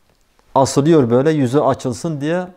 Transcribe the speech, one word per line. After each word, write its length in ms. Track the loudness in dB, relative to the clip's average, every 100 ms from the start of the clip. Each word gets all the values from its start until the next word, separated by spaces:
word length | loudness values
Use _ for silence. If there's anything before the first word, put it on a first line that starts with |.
| _ _ _ _ _
Asılıyor 560 | 0 0 2 2 4 4
böyle 200 | 2 2
yüzü 280 | 0 0 0
açılsın 640 | 0 -2 -4 -8 -8 -6
diye. 260 | -6 -6 -8